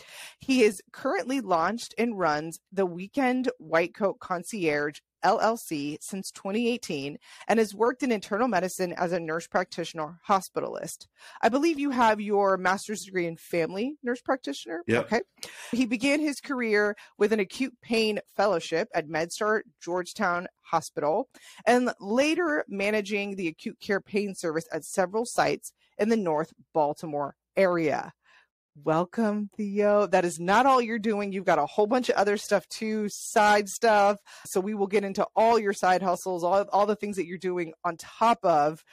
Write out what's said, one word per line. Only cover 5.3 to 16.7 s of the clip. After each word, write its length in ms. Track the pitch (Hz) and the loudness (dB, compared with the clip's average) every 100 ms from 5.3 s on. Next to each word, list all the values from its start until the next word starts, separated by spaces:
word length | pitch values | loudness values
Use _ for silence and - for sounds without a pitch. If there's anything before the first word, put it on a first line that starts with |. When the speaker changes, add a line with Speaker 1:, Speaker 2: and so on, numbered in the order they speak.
| 214 | 4
Speaker 1:
L 160 | 214 233 | 2 0
C, 400 | - 151 143 151 | -4 -6 -6 -8
since 320 | - 190 - | -10 -10 -10
twenty 380 | - 196 208 233 | -10 -6 -2 -2
eighteen 480 | 240 - 151 139 147 - - - | -2 -4 -6 -6 -10 -16 -10 0
and 100 | 220 | 2
has 160 | 214 202 | 0 0
worked 260 | 233 277 | 0 0
in 80 | 262 | -2
internal 380 | 214 - 208 254 | -2 -2 -2 0
medicine 460 | 185 180 - 180 | 0 -2 -2 -6
as 180 | - 170 | -2 -2
a 80 | 175 | -2
nurse 260 | 165 165 - | -4 -6 -4
practitioner 760 | - 185 - 165 165 156 175 - | -4 -2 -6 -8 -8 -10 -8 0
hospitalist. 840 | 196 180 151 135 110 165 - - _ - - | 0 0 -6 -6 -6 -10 -12 -20 _ -20 -2
I 80 | 233 | 0
believe 280 | 262 330 285 | 2 2 0
you 120 | 285 | -2
have 320 | 254 226 214 | 2 2 2
your 340 | 208 202 196 190 | 0 2 2 2
master's 460 | 185 196 - 214 | 0 -2 -4 -10
degree 260 | - 185 170 | -6 -4 -4
in 80 | 165 | -6
family 600 | - 175 160 185 254 302 | -4 -2 -2 -2 -6 -6
nurse 200 | 240 247 | -6 -6
practitioner? 600 | - 269 - 277 330 330 - | -4 -4 -4 -10 -10 -10 -2
Speaker 2:
Yep. 180 | 117 - | -2 0
Speaker 1:
Okay. 140 | 208 - _ - - - | -4 -4 _ -18 -16 -6
He 120 | 233 240 | -2 -2
began 360 | 233 269 294 | 0 0 0
his 180 | 302 262 | 0 -6
career 560 | - 262 226 | -6 -4 0